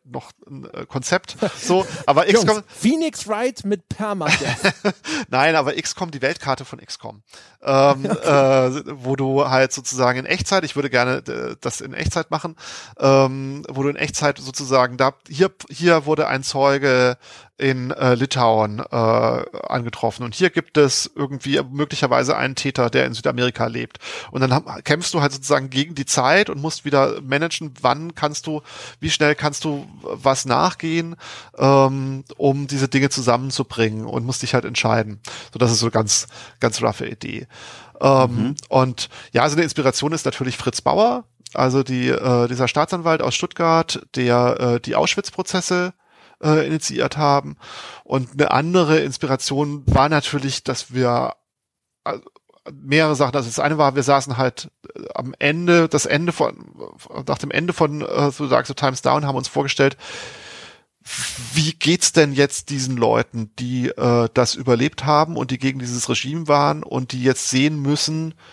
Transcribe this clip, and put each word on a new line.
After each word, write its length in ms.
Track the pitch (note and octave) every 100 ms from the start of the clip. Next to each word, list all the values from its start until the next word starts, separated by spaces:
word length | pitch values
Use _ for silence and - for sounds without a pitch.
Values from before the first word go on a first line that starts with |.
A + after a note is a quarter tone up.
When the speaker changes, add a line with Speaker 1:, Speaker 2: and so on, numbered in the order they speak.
Speaker 1:
noch 260 | C3 B2 - _ -
ein, 160 | C3+ -
äh, 140 | - -
Konzept, 500 | C#3 B2 F#3 - - G3+ -
so, 260 | - F#3 F#3+ D#3 -
aber 200 | C#3+ -
Speaker 2:
<laughs> 40 |
Jungs, 140 | A#3
Speaker 1:
X 80 | G#3
com 80 | G#3+ -
Speaker 2:
Phoenix 600 | - A3 D#4+ D#4+ - -
Wright 360 | G#3+ B3+ -
mit 240 | G3+ G3+ -
Permadeath. 840 | - G#3+ G3 D#3 D#3 C#3 B2+ G3 -
Speaker 1:
<laughs> 440 | G3+ - - D#4 A#3
Nein, 280 | B2+ D3+ D#3+
aber 200 | C#3 D3
X 180 | -
com, 160 | - F3
die 120 | C3+
Weltkarte 420 | C3 E3+ C#3+ C3
von 140 | - A#2+
X 200 | - -
com. 240 | A2 G#2+ _ - - _
Ähm, 420 | - C3+ C#3 C3+ C#3
Speaker 2:
<laughs> 40 |
Okay. 520 | - - C#3+ C3+ C3+ B2+ C#3
Speaker 1:
äh, 40 | -
wo 300 | C#3 B2+ C3+
du 320 | C3+ C3+ C3+
halt 240 | C3 C3
sozusagen 460 | - B2+ C3 B2+ B2+
in 80 | C3
Echtzeit, 380 | F#3 - G3
ich 120 | D#3 C#3+
würde 140 | C#3+
gerne, 260 | B2+ B2 C3 -
äh, 300 | A#2+ B2 A#2
das 200 | A#2+ -
in 120 | -
Echtzeit 380 | - - E3+ -
machen, 260 | D#3 E3+ D#3+ - - - -
ähm, 680 | C3+ C3+ C3 C3+ C3+ C#3+ -
wo 140 | C3+
du 60 | C#3
in 80 | C#3+
Echtzeit 420 | D3 - D3 -
sozusagen 580 | C3 C3 C3+ C3 B2 B2
da, 180 | C3+ - -
hier, 220 | D3 F#3 - -
hier 360 | C3+ E3+ D#3+ C#3+
wurde 200 | D#3 D3+
ein 140 | C3
Zeuge 760 | C3+ C#3 C#3 C#3 C#3 B2+ B2 A#2+ - - - -
in, 340 | C3+ C3 B2+
äh, 220 | - C3
Litauen, 640 | A#2+ C3 C3 A#2 A2 G#2+ G#2+
äh, 40 | - B2 A2+ A#2 A#2 A#2+ - - -
angetroffen 560 | C3 A#2 - A#2 -
und 100 | A#2+
hier 160 | A2 F#3
gibt 260 | - - -
es 340 | C#3 - -
irgendwie 460 | - C#3 C3+ C#3 C#3 C3+
möglicherweise 680 | C#3 D3 D3 C3 B2+ B2+ D3
einen 180 | B2+ C3+
Täter, 340 | C#3 C3 A#2+
der 160 | C3 C3
in 80 |
Südamerika 520 | A2+ C3 B2 B2 - A#2
lebt. 320 | A#2 A#2 - - - -
Und 80 | C3
dann 120 | C3
hab, 320 | C3 - -
kämpfst 300 | - D3 F3
du 60 | E3+
halt 120 | C#3
sozusagen 380 | C3+ C3+ C#3+ C3+
gegen 240 | C3 D#3
die 120 | D3 C#3
Zeit 440 | - B2+ F3+ G#3
und 100 | C#3+
musst 240 | D#3 -
wieder 360 | D3 C#3 C3+ G#2
managen, 500 | C3+ C#3 E3 - D#3 B2+
wann 340 | B2+ C3+ E3
kannst 320 | D#3+ D3+ D3 -
du, 140 | D3+ - - - -
wie 100 | A2
schnell 240 | - D3+ D3+
kannst 280 | D3 C#3+
du 220 | D#3+ C#3+ A#2 -
was 420 | - - C#3 C3+ C3
nachgehen, 720 | B2 F3 - D#3+ E3 E3 E3+ - - - -
ähm, 680 | C3+ C#3 C3+ C3+ C3+ C3+ - -
um 300 | C#3 C#3 C#3
diese 220 | C#3+ C3
Dinge 200 | C#3 C3+
zusammenzubringen 960 | - B2 A#2+ C3 - C3 - A2 A2 A2
und 200 | B2 A#2+
musst 160 | A#2+
dich 120 | B2+
halt 100 | B2+
entscheiden. 560 | - B2 A2+ A2+ G#2+ G#2 - - -
So, 60 | -
das 120 | B2
ist 60 | A2+
so 100 | A2+
ganz, 360 | A2+ G#2+ - - - - -
ganz 220 | B2 G#2+
roughe 240 | A#2+ A2+ A#2+
Idee. 400 | A2+ A#2+ A2+ - - - - - -
Ähm, 240 | C3+ C3+ B2+
Speaker 3:
Mhm. 200 | A#2+ A2+ D3+ -
Speaker 1:
und 400 | C3+ C3 A#2 - - -
ja, 100 | A#2
also 120 | C#3+
eine 80 | D3+
Inspiration 500 | D#3+ - C3+ - D3
ist 120 | D#3+
natürlich 320 | - - B2+ -
Fritz 240 | - -
Bauer, 440 | - D#3 A3+ B3 - _ -
also 320 | - C3 C3
die, 240 | B2+ B2+ B2
äh, 400 | B2+ C3 B2 A#2+
dieser 180 | B2 B2
Staatsanwalt 560 | - D#3+ F3+ E3 D#3+
aus 140 | - -
Stuttgart, 680 | F3 - E3+ E3 E3 B2+ - -
der, 420 | B2 A#2+ B2 -
äh, 220 | B2 A#2+
die 160 | - G#2+
Auschwitz-Prozesse, 1000 | - - - - - F#3 - F3+ F3+ - _ _ - _
äh, 240 | D#3 D#3 C#3
initiiert 500 | D#3 - B2+ C3+ D3+
haben. 400 | D3 C#3+ C#3+ C#3+ - - - -
Und 300 | - C3+ B2
eine 180 | C#3 D3+
andere 480 | C3 D#3+ F3+ D#3 D#3
Inspiration 840 | C#3+ C3 C#3 C3 - C#3 D3 D3 C3
war 220 | C3+ C#3+
natürlich, 560 | D3+ - C#3+ C3+ -
dass 280 | - B2+ -
wir, 420 | B2 B2 A#2+ B2+ - _ _ _ _ _ _
äh, 140 | - A#2+ - _ _ _ -
mehrere 420 | C#3+ C3+ D3+ D#3
Sachen, 220 | C#3+ C#3 C#3
also 120 | A#2+
das 120 | A#2
eine 180 | C#3+ D3+
war, 160 | C#3+
wir 80 | C3+
saßen 340 | C3 C#3 C3 B2
halt, 340 | B2+ - - _ - -
äh, 80 | -
am 180 | - B2 -
Ende, 500 | C#3+ D#3+ F3 E3+ E3
das 160 | D3+ -
Ende 260 | C#3+ F3
von, 240 | - D#3 - - - - - - - C3+
nach 100 | C#3
dem 140 | C#3+
Ende 200 | - E3+
von, 280 | - D#3 D3
äh, 300 | - - C#3+
The 160 | C3+ C#3+
Dark 180 | B2+ B2+
Side 80 | C3+
Times 220 | C#3 C3
Down, 220 | C3 C#3
haben 120 | C#3+ C3
uns 120 | C3+
vorgestellt, 480 | - C#3 - C3+ - - - - - - - - - _ _ - - - - A#2+
wie 200 | C#3 D#3
geht's 380 | - D3+ F3 -
denn 200 | E3 D3
jetzt 380 | C3+ C#3 - -
diesen 260 | C#3+ C3 B2
Leuten, 540 | A2+ A2+ A#2 A#2 A2 -
die, 300 | B2 B2+ B2
äh, 400 | - B2+ A#2+ A#2
das 220 | - A#2+
überlebt 500 | - C3 A#2+ C#3 -
haben 320 | C3+ D3+ D#3+ E3
und 140 | B2+
die 80 | B2+
gegen 200 | C3+ C3+
dieses 300 | B2 A#2+ -
Regime 400 | A2+ C3 D#3+ D3+
waren 340 | D3 C#3+ D3+
und 300 | - C3 B2+
die 100 | B2+
jetzt 280 | B2+ B2+ -
sehen 300 | C3 D3 D3+
müssen, 540 | C#3 D3 - D#3 D#3+ - -